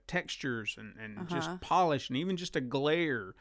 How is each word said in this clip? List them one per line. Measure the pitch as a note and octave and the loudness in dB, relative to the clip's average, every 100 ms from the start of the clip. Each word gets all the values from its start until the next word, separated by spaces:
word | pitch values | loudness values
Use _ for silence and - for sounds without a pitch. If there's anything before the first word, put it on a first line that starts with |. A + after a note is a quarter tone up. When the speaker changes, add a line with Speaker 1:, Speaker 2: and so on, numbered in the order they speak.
| - | -4
Speaker 1:
textures | F3+ - - C3+ A#2 G#2+ - | -4 -2 -4 -2 -2 -4 -6
and, | G#2+ A2 | -12 -14
and | A2 G#2 E3+ | -12 -10 -4
just | E3+ D#3+ | -4 -2
Speaker 2:
Uh-huh. | F3+ | -6
Speaker 1:
polish | - E3+ F3 C#3 - | 2 4 6 4 0
and | C3 | -2
even | F#3 F3+ | 0 -2
just | F3+ D#3 | -2 -2
a | |
glare, | B2 C3+ D3 E3+ E3 A#2+ F#2+ - | 0 2 4 4 4 0 -4 -12